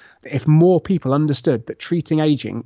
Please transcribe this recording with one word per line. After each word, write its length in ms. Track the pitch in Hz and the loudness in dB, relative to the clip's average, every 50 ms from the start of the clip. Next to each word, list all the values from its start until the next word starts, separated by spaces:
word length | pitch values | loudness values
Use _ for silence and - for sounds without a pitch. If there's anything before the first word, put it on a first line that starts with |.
| _ _ _ _ - | _ _ _ _ -16
that 120 | 123 - | -8 -8
if 100 | 135 - | -4 0
more 360 | 151 151 156 170 180 185 165 | 4 4 6 6 6 4 2
people 320 | - - 196 170 - 131 135 | 0 -2 -4 -2 -2 -2 0
understood 520 | 147 151 151 143 - - 170 135 113 117 - | 0 0 0 -2 -2 -2 -2 -2 -2 -4 -8
that 120 | 120 - | -14 -12
treating 400 | - - 170 175 - - 165 156 | -8 -6 -4 -4 -2 -2 -2 0
aging 460 | 156 156 147 135 - 104 98 117 - | 0 0 0 -2 -4 -8 -10 -10 -10